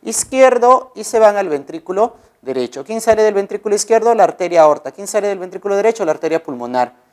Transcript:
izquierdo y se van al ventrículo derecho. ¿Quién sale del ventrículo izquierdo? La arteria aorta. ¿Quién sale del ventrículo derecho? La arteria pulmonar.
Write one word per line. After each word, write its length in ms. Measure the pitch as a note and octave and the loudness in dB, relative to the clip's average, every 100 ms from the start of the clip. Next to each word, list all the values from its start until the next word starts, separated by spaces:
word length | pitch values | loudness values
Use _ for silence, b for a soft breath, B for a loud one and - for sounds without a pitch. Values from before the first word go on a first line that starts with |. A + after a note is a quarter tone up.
| G#3+ | -8
izquierdo 840 | A3+ - C4 C4 A#3+ A#3+ B3+ - | -8 -6 4 4 6 4 4 2
y 100 | - | -16
se 140 | G#3+ A#3 | -4 2
van 180 | A3 G#3 | 4 2
al 120 | F#3+ | -4
ventrículo 680 | D3 C#3+ D#3+ - F#3 A#3+ b b b | -6 -8 -18 -10 -4 -4 b b b
derecho. 440 | A#2+ C3 B2 C#3 | -8 -6 -6 -8
¿Quién 160 | C#3 A3 | -10 -8
sale 220 | A3+ G#3+ | 0 2
del 120 | G#3+ | 2
ventrículo 400 | G3+ G3 G3+ G#3+ | 0 -4 -8 -4
izquierdo? 400 | G#3 - A3+ A3 | -4 0 0 2
La 100 | A3 | 2
arteria 380 | F3 - F3 E3+ | 2 2 -2 4
aorta. 300 | D#3 D3 C3+ | 4 4 -4
¿Quién 160 | - G3+ | -14 -6
sale 180 | G#3+ G3+ | -4 -4
del 120 | G3 | -6
ventrículo 360 | F3+ F#3 G3+ | -10 -12 -4
derecho? 300 | G3+ G#3+ A3+ | 0 0 -2
La 80 | F#3 | -2
arteria 300 | D3+ D#3+ D#3+ | -2 -2 -4
pulmonar. 520 | - B2+ A#2+ B2 B2 _ _ | -6 -10 -6 -2 -2 _ _